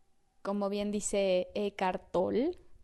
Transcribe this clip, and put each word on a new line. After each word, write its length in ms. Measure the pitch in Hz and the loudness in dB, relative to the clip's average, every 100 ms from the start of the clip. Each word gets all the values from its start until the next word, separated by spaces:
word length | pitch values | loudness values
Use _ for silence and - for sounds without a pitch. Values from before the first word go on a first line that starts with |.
| _ _ _ _ | _ _ _ _
como 260 | - 202 196 | -6 -2 -2
bien 220 | 202 202 | -2 -2
dice 580 | 208 - 202 196 180 180 | -2 -2 0 2 2 0
Eckhart 560 | - 208 - 185 185 - | -2 -4 -2 -2 -2 -2
Tolle, 480 | 170 196 202 302 349 - - | 0 2 2 0 -2 -10 -20